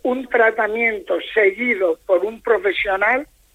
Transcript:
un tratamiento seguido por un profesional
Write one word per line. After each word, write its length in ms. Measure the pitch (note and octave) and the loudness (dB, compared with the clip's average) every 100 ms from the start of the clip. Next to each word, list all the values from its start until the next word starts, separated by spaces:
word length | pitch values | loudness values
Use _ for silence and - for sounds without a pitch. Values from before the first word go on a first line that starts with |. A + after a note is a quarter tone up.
un 260 | C4 B3+ B3+ | -4 -4 -2
tratamiento 880 | B3 A3 A3 G#3+ A3+ A#3 G#3 F3 E3+ - | 2 2 2 -2 0 -2 -2 -4 -6 -2
seguido 680 | A3+ G3 G3 B3 G3+ F3+ D#3+ - | 2 2 2 -2 0 0 -2 0
por 180 | F3+ | 0
un 180 | G3+ A3+ | 0 -4
profesional 840 | A3+ G#3+ G3 E3+ G#3 F#3+ G#3+ C4 D4+ _ _ | 0 0 0 -2 -2 0 0 0 -4 _ _